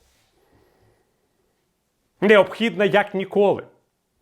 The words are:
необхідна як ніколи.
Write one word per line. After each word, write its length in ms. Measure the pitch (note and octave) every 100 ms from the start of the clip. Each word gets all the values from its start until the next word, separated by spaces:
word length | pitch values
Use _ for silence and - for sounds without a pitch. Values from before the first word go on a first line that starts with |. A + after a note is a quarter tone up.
| _ _ _ _ _ _ _ _ _ _ _ _ _ _ _ _ _ _ _ _ _ -
необхідна 640 | F#3+ G#3+ F#3 - A3+ E3+
як 300 | G3+ G3 G3+
ніколи. 500 | F#3+ F#3+ G3 G3+ B2+ - _ _ _ _ _